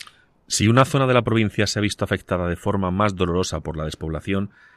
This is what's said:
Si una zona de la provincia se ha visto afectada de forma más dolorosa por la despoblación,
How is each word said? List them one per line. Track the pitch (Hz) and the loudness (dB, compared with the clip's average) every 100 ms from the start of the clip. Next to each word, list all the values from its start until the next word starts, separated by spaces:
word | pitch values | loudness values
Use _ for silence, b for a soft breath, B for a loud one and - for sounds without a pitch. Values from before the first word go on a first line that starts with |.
| B B B _ - | B B B _ -8
Si | - 104 | 0 4
una | 120 | 4
zona | 135 139 131 | 4 2 2
de | |
la | 123 | 2
provincia | 113 113 107 - 104 | 2 2 0 0 -2
se | 107 | 0
ha | |
visto | 104 - | -2 -2
afectada | 101 95 - 90 87 | -2 -4 -2 -2 -2
de | 85 | -2
forma | 98 98 92 | -2 -2 0
más | 92 104 | 0 0
dolorosa | 95 85 87 92 78 | 0 0 0 -2 -4
por | 78 78 | -6 -6
la | |
despoblación, | 78 - 80 80 - 95 98 b b | -6 -6 -6 -6 -4 -4 -4 b b